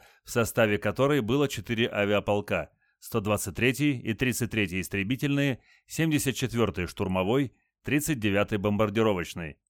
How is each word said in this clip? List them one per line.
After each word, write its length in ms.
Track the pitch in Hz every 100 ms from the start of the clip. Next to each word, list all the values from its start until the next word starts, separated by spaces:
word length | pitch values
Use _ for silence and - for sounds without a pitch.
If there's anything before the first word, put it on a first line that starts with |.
| - _
в 80 | -
составе 460 | 123 110 - 110 104
которой 420 | 107 98 139 147
было 300 | 107 135 143
четыре 400 | - 95 113 117
авиаполка, 840 | 104 101 104 95 104 101 95 76 _ _ _
сто 200 | - 117
двадцать 360 | 101 104 - 82
третий 440 | 117 127 147 127
и 140 | 110
тридцать 380 | 107 127 113 117
третий 280 | 110 98 92
истребительные, 800 | 90 101 98 127 147 143 143 120 _ _ -
семьдесят 500 | - 160 147 - 107
четвертый 520 | 120 117 110 92 85
штурмовой, 640 | - 92 92 92 127 135 - _ _
тридцать 360 | - 139 147 139
девятый 380 | 107 98 101 107
бомбардировочный. 1000 | 101 101 107 104 110 95 85 - 82 -